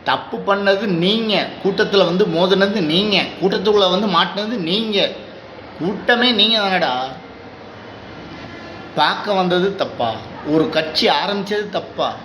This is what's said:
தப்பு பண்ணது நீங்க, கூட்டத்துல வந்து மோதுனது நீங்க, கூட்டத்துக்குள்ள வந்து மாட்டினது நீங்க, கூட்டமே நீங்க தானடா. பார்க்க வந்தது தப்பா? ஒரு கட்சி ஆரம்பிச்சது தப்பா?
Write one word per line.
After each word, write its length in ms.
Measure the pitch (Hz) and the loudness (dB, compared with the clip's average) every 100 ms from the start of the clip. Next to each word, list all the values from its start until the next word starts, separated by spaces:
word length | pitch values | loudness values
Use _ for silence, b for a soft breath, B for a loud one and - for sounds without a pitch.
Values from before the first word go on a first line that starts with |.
தப்பு 320 | - 135 - 233 202 | 0 -2 -2 -6 0
பண்ணது 340 | 196 196 196 | 2 4 2
நீங்க, 640 | 214 170 180 226 220 190 135 - | 2 2 2 2 2 0 -2 -2
கூட்டத்துல 400 | 190 185 208 196 | -2 0 2 4
வந்து 200 | 170 185 202 | 4 4 2
மோதுனது 540 | 160 185 190 202 214 | 2 4 4 4 2
நீங்க, 420 | 151 170 208 190 135 - | 2 2 2 0 0 0
கூட்டத்துக்குள்ள 500 | 180 208 196 208 185 | 0 2 4 4 4
வந்து 160 | 185 214 | 2 2
மாட்டினது 500 | 165 180 190 214 233 | 2 2 -2 -4 -4
நீங்க, 540 | 160 202 226 202 160 - - - - - - - | -2 -2 0 0 0 -4 -14 -16 -18 -18 -18 -6
கூட்டமே 540 | 180 196 - 240 247 | -4 -2 0 4 4
நீங்க 260 | 220 214 226 | 4 2 2
தானடா. 340 | 196 185 151 127 131 - - - - - - - - - - - - - - - - - - | 2 2 0 0 -4 -8 -16 -18 -18 -18 -18 -18 -18 -16 -16 -16 -16 -14 -14 -14 -14 -14 -8
பார்க்க 380 | - 156 196 208 | 0 0 0 0
வந்தது 440 | 190 180 180 190 190 | 0 2 2 2 0
தப்பா? 380 | - - 117 110 - - 151 | -6 -2 -4 -4 -10 -10 0
ஒரு 220 | 156 135 | 2 4
கட்சி 400 | 156 156 - 214 | 0 0 2 4
ஆரம்பிச்சது 600 | 147 180 202 185 208 208 | 4 2 -2 -2 -4 -2
தப்பா? 460 | 175 - - 131 110 | -6 -6 -4 -4 -4